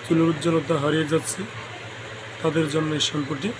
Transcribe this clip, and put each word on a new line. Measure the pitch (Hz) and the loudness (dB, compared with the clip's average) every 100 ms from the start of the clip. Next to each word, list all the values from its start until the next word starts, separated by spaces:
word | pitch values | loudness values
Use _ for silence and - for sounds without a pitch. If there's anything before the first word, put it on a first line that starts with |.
চুলের | - 165 165 | 4 4 6
উজ্জ্বলতা | 156 165 165 147 160 | 4 2 2 2 2
হারিয়ে | 147 156 151 | 2 2 2
যাচ্ছে, | 160 - - 202 - - - - - - - - - | 0 0 -6 -6 -8 -12 -12 -12 -12 -12 -12 -12 -2
তাদের | 165 156 156 | 0 2 2
জন্য | 151 156 151 | 2 0 0
এই | - | 0
শ্যাম্পুটি। | 151 135 143 185 | -2 -2 -2 -4